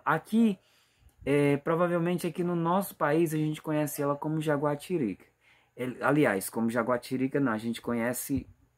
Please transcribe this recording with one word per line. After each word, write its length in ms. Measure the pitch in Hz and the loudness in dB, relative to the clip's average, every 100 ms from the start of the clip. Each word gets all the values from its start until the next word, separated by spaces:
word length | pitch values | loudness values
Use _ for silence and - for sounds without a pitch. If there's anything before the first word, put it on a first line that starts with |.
| - | -2
Aqui, 540 | 156 - 220 226 190 _ _ _ _ _ - - | -2 0 2 4 2 _ _ _ _ _ -8 0
é, 320 | 143 143 143 | 2 4 2
provavelmente 680 | - 165 175 175 170 180 175 | 0 0 2 2 0 0 -2
aqui 160 | 170 | -2
no 120 | 175 170 | -2 0
nosso 380 | 165 185 190 | 2 0 0
país, 400 | - 151 156 170 | -2 2 2 2
a 40 | 156 | 0
gente 220 | 151 151 | -2 -4
conhece 400 | - 151 147 - | -4 -2 -2 -2
ela 160 | 143 143 | -2 -2
como 240 | 156 160 | -2 -2
jaguatirica. 840 | 151 143 147 143 - 180 113 - - _ _ _ _ - | 0 0 0 -2 -4 -2 -2 -4 -12 _ _ _ _ -8
É, 120 | 127 117 | -8 -2
aliás, 500 | 113 147 131 98 - | 2 4 4 2 -2
como 180 | 113 113 | -2 0
jaguatirica 680 | 120 113 120 - 131 131 143 | 0 0 0 -2 -2 -2 0
não, 120 | 135 | 0
a 60 | 107 | 0
gente 240 | 117 113 | -4 -6
conhece, 680 | - 120 117 123 - 135 - - _ | -4 -2 -2 -4 -4 -6 -6 -16 _